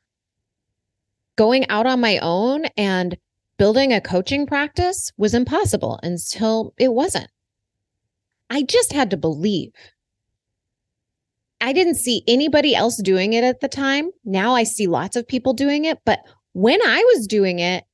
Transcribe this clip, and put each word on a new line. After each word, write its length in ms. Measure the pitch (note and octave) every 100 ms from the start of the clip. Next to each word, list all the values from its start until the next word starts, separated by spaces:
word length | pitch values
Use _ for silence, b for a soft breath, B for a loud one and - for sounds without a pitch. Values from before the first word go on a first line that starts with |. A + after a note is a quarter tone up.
| _ _ _ _ _ _ _ _ _ _ _ _ _ -
Going 340 | G#3+ C4 B3+
out 160 | G#3 A#3+
on 140 | B3+
my 180 | A#3 G3
own 460 | E3 F3 A#3 C#4+ D#4+ -
and 420 | G3+ F#3 F3+ F3 _ _ _ -
building 360 | G3+ A3 C4+
a 80 | A3
coaching 460 | - F3 - C#4 C#4+
practice 640 | C#4+ D4 - F4+ F#4+ - -
was 160 | G#3
impossible 640 | A#3 B3 D#4 G#4 - A#2 -
until 720 | E3+ F3 - - A3 A3 A3 -
it 160 | C4
wasn't. 360 | A#3 F4 - - _ _ _ _ _ _ _ _ _ _ _ _
I 140 | C4
just 300 | C4 A#4+ A#4
had 180 | D4 A#3
to 60 | F3+
believe. 560 | D#3+ D3 G3 F#3+ A#2 b b _ _ _ _ _ _ _ _ _ _ _ _ _ _ _ _ _
I 80 | A#3
didn't 240 | C4+ C#4 -
see 280 | - A3 -
anybody 480 | B3 D4+ D4 D4 A#3+
else 220 | A3+ A#3
doing 360 | F#3+ F#3+ G3
it 100 | A3+
at 180 | B3+ B3+
the 80 | C4+
time. 420 | C4+ C4+ C#4 E4 - G#3+
Now 280 | F#3+ G#3+
I 100 | B3+
see 220 | A3+ - G3
lots 300 | D3+ F#3 A#3+
of 100 | A#3
people 280 | B3+ -
doing 320 | A#3+ C#4+ D4 D#4
it. 120 | D4+ -
But 140 | G#3 b b _
when 300 | F3+ G#3+ F4+ G#4+
I 120 | C4 A#4+ G#4
was 100 | G3+
doing 340 | G#3+ F#3+ F3
it, 260 | F3 F#3 -